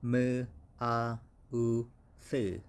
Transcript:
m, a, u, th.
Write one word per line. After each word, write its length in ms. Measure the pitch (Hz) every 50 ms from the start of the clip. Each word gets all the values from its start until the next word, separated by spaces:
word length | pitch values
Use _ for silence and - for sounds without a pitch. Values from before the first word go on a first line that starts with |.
m, 440 | - 120 120 123 123 127 127 127 123 120 - - - - - -
a, 380 | 120 120 117 117 117 117 117 117 - - - - - -
u, 340 | - 120 117 117 117 117 117 117 - - - - - - - -
th. 300 | - 139 113 95 90 - -